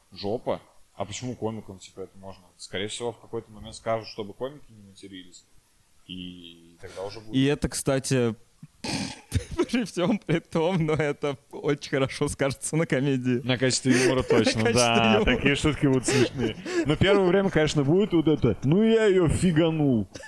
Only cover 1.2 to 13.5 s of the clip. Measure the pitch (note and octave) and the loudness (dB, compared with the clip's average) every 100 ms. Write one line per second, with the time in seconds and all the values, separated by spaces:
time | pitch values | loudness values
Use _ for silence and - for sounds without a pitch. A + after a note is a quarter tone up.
1.2 | B2 A#2 G#2+ A2 G2+ F#2+ - - F#2 G2 | -10 -8 -8 -8 -12 -18 -18 -16 -16 -16
2.2 | F#2+ F#2+ F#2 - - F#2 G#2 - A#2+ A2+ | -20 -20 -20 -20 -14 -10 -8 -8 -8 -10
3.2 | A2 A#2 A2+ G#2+ G#2+ A2 - A2+ G#2+ - | -12 -12 -12 -16 -18 -10 -4 -4 -6 -12
4.2 | G2+ G2 B2+ D3 - A2 G2+ G2 G2 F#2+ | -12 -10 -10 -12 -20 -20 -20 -20 -18 -16
5.2 | F2+ - _ - _ _ _ _ - F2+ | -18 -20 _ -20 _ _ _ _ -16 -12
6.2 | F2+ F2+ E2+ E2+ E2+ - F#2 F2 G2 G#2+ | -12 -14 -20 -20 -20 -20 -18 -12 -12 -12
7.2 | G#2+ B2+ C3+ D3 D3+ - - C3+ - C3 | -6 0 0 0 -2 -4 -2 -2 0 0
8.2 | A#2+ G#2+ - _ - _ - - - - | 0 -2 -10 _ -20 _ -8 -6 -8 -12
9.2 | - - - - - B3 A3 - E3+ G#3 | -6 -4 -4 -4 -2 -2 -4 -2 0 0
10.2 | - E3 - E3+ D#3+ F#3+ D#3+ D3+ D3+ C#3+ | 0 -4 -2 -2 0 0 0 0 0 -2
11.2 | D3 C#3 _ - C#3+ D3 - C#3+ C3+ - | -4 -6 _ -6 -2 -2 -2 -2 0 -2
12.2 | D3 - C3+ B2+ - D#3 E3 C3+ C#3+ C3+ | -4 -2 -2 -2 -4 -2 0 0 2 0
13.2 | B2+ A#2+ A#2+ | 0 0 0